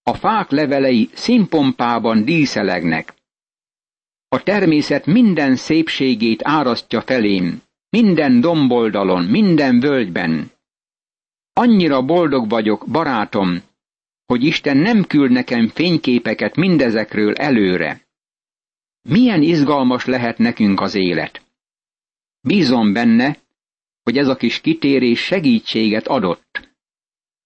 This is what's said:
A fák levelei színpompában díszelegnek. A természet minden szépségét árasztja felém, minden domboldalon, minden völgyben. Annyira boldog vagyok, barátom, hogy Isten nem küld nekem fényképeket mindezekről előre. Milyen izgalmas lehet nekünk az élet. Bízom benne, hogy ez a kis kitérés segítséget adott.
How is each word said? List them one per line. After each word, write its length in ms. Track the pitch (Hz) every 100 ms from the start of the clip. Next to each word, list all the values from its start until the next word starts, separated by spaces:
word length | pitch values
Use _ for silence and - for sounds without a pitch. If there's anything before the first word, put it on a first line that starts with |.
A 100 | -
fák 360 | - 185 220 175
levelei 600 | 143 143 139 135 123 120
színpompában 1120 | - - 247 175 160 135 123 120 117 113 110 113
díszelegnek. 880 | 165 139 107 98 90 85 80 - - _ _ _ _ _ _ _ _ _ _ -
A 160 | 127
természet 640 | - 208 185 151 - 143 -
minden 500 | 220 226 160 139 127
szépségét 840 | - 160 160 - 135 113 117 110
árasztja 580 | - 151 127 110 - 117
felém, 600 | - 131 104 95 87 113 _ _ -
minden 520 | 214 214 160 143 123
domboldalon, 840 | 165 165 131 120 113 101 98 90 87
minden 540 | 160 208 156 139 120
völgyben. 720 | 143 135 101 85 85 80 - _ _ _ _ _ _ _ _ _ _
Annyira 480 | - 240 214 165 135
boldog 480 | 131 175 160 135 107
vagyok, 360 | 117 107 104 -
barátom, 720 | 113 147 117 101 110 92 87 - _ _ _ _ _ -
hogy 180 | 123
Isten 340 | 147 - 147 139
nem 260 | 196 226
küld 280 | 165 151 135
nekem 360 | 127 123 120 113
fényképeket 880 | - 175 160 - 123 117 107 107 -
mindezekről 800 | 185 160 123 110 104 107 104 -
előre. 720 | 147 117 95 87 78 - _ _ _ _ _ _ _ _ _ _ -
Milyen 320 | 202 247 185
izgalmas 640 | 151 165 143 143 123 123 -
lehet 320 | 127 117 -
nekünk 440 | 117 113 104 92
az 140 | 95 98
élet. 500 | 90 82 76 - _ _ _ _ _ _ _ _ _ _
Bízom 520 | 127 196 139 123 107
benne, 440 | 101 120 113 135 151 _ _ _ _ _ _
hogy 140 | - 123
ez 100 | 135
a 80 | 127
kis 260 | 117 -
kitérés 580 | 151 160 143 135 123 120
segítséget 880 | - 190 143 113 - 113 110 107 -
adott. 680 | 139 92 85 _ - - _ _ _ _ _ _ _